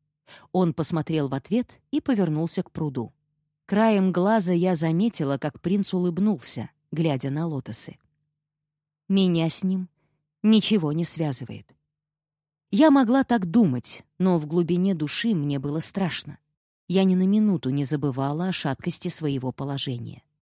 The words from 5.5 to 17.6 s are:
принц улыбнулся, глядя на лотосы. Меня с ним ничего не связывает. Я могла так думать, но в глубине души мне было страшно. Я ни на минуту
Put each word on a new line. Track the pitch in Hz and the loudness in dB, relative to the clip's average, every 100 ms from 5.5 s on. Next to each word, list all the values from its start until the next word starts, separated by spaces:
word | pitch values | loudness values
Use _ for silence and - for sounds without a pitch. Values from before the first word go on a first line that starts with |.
| - | -6
принц | 170 202 190 | -2 -2 0
улыбнулся, | 185 180 165 214 160 - 120 - _ _ | -2 -2 0 0 -2 -6 -10 -10 _ _
глядя | 151 160 135 135 | -2 0 0 -2
на | 147 170 | -4 -4
лотосы. | 139 - - - - _ _ _ _ _ _ _ _ _ _ - | -6 -8 -10 -12 -14 _ _ _ _ _ _ _ _ _ _ 0
Меня | 196 185 165 160 | 2 4 2 0
с | - | -2
ним | 185 190 180 _ _ _ _ _ | -2 -2 -6 _ _ _ _ _
ничего | 214 220 - 214 151 | 4 4 4 2 2
не | 156 | -2
связывает. | 170 156 151 127 123 107 - _ _ _ _ _ _ _ _ _ _ | -4 -2 -4 -4 -8 -14 -18 _ _ _ _ _ _ _ _ _ _
Я | 196 311 | 4 6
могла | 277 226 269 | 6 6 2
так | 262 233 175 | 2 0 2
думать, | 233 180 123 - - - - | 4 4 0 -6 -12 -12 -2
но | 185 170 | 2 2
в | 151 | 0
глубине | 175 165 175 196 | 0 2 2 0
души | 170 147 - 233 | 0 -4 -2 -2
мне | 180 143 139 | 0 0 -2
было | 143 156 | -4 -6
страшно. | - 190 175 - - - _ _ _ _ - | -6 -4 -4 -4 -12 -18 _ _ _ _ -2
Я | 185 | 2
ни | 190 | 4
на | 185 185 | 4 2
минуту | 214 214 165 | 2 2 2